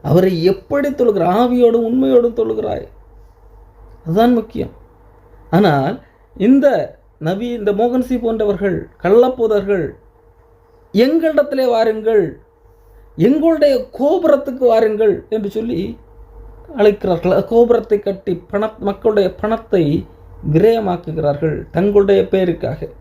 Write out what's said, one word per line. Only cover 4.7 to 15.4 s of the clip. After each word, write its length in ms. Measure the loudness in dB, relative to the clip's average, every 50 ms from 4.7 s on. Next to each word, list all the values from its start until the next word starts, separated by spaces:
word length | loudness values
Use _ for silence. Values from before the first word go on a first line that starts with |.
| -10 -20 -20 _ _ _ _ -20 _ _ _ _ -20 -20 -10 -2
ஆனால் 440 | 2 2 4 4 2 2 0 -2 -4 -8 -12 _ _ _ _ _ _
இந்த 320 | -2 2 4 4 4 4 2 2 2 -4 -6 -10 _ _ _ _ _
நபி, 280 | -6 -6 -4 -4 -6 -8
இந்த 220 | -8 -4 -2 -2
மோகன்சி 460 | 0 0 -2 0 0 -2 -4 -2 -4 -4
போன்றவர்கள், 580 | -4 -4 -4 -2 -2 -2 -2 -2 -2 -4 -4 -4 -8 -12 -20 _
கள்ளப்போதர்கள், 840 | -2 2 4 4 4 2 0 -2 -2 0 0 -2 -2 -2 -2 -2 -4 -6 -10 -14 _ -20 _ _ _ _ _ _ _ _ _ _ _ _ _ _ _ _ 0
"எங்களிடத்திலே 720 | 2 2 2 2 0 0 2 0 0 0 0 -2 -2 0 0
வாருங்கள், 540 | 0 0 0 0 -2 -2 -2 0 0 0 0 -2 -6 -14 _ _ _ _ _ _ _ _ _ _ -20 -20 -20 _ _
எங்களுடைய 580 | 0 2 2 2 2 2 0 2 2 2 2 2 0 -4 -8
கோபுரத்துக்கு 720 | -8 -4 -2 0 0 0 2 2 2 2 0 -6 -6 0 2
வாருங்கள்" 500 | 2 4 4 2 0 0 0 0 0 0 -2 -4 _
என்று 200 | -6 -6